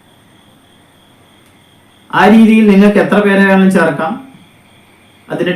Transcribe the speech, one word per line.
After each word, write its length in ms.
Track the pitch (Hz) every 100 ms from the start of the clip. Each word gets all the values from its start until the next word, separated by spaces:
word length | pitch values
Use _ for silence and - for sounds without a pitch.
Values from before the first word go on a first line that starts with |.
| _ _ _ _ _ _ _ _ _ _ _ _ _ _ _ _ _ _ _ _ - 160
ആ 40 | 208
രീതിയിൽ 300 | 226 220 220 208
നിങ്ങൾക്ക് 280 | 196 202 208
എത്ര 140 | - 196 202
പേരെ 160 | 196 196
വേണമെങ്കിലും 240 | 190 185 185
ചേർക്കാം. 360 | 160 143 160 - - - _ _ _ _ _ _ _ _ -
അതിന് 180 | 151 180